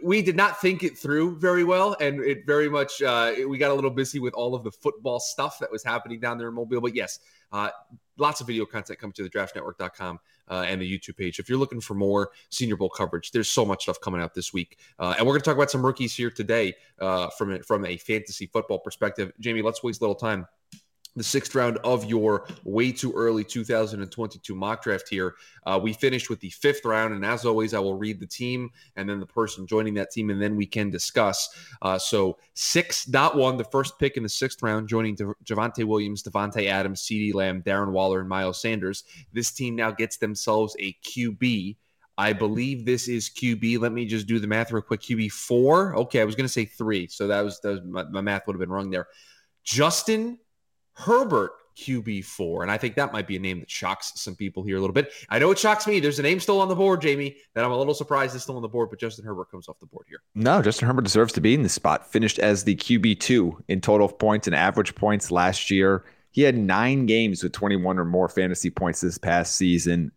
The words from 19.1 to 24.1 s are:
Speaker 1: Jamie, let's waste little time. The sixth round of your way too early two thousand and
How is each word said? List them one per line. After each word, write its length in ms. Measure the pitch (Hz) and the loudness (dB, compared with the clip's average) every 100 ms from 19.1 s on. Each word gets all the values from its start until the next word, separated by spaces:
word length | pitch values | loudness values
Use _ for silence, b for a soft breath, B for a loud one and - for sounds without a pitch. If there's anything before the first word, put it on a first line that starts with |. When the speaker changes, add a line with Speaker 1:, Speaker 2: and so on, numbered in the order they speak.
| 107 92 - | -2 -8 -6
Speaker 1:
Jamie, 220 | 117 113 | -4 -2
let's 220 | 107 - | -2 -2
waste 180 | 120 - | -6 -2
little 140 | 110 | -2
time. 320 | 98 113 98 87 _ _ - _ _ - | -2 -2 -4 -6 _ _ -20 _ _ -16
The 80 | 117 | -8
sixth 300 | 107 139 - | -2 -2 0
round 240 | 131 120 110 | 0 0 0
of 220 | 120 123 | 0 0
your 420 | 107 113 107 101 B B | 0 2 2 2 B B
way 280 | - 107 127 | -4 0 0
too 220 | 120 123 | 0 -4
early 300 | - 117 110 | 0 0 0
two 200 | 104 120 | -2 -6
thousand 380 | 110 113 107 104 | -2 0 0 -4
and 100 | 95 | -8